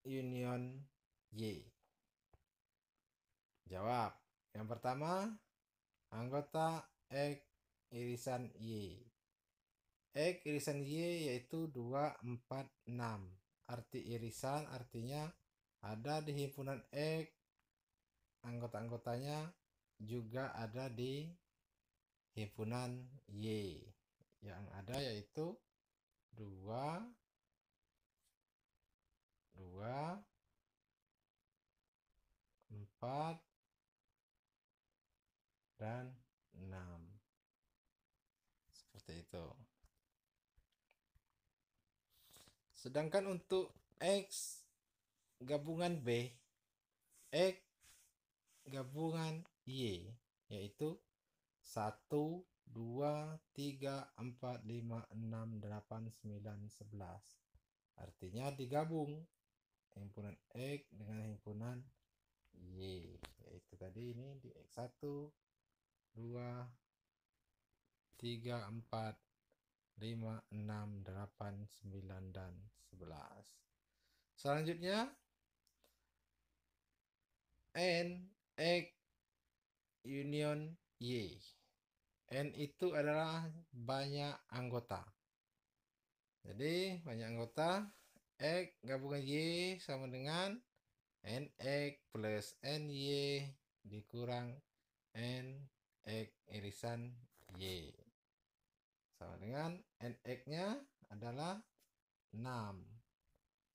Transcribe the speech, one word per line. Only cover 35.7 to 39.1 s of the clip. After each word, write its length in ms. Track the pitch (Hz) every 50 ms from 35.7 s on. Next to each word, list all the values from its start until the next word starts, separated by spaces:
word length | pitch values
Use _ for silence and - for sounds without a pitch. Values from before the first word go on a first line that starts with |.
| _ -
dan 320 | 107 110 117 123 127 127 131 120 - _ _ _ _ _ - -
enam. 480 | 92 95 95 92 92 90 87 85 85 85 98 107 _ _ _ _ _ _ _ _ _ _ _ _ _ _ _ _ _ _ _ _ _ _ _ _ _ _ _ _ _ _
Seperti 560 | - - - _ - 101 - -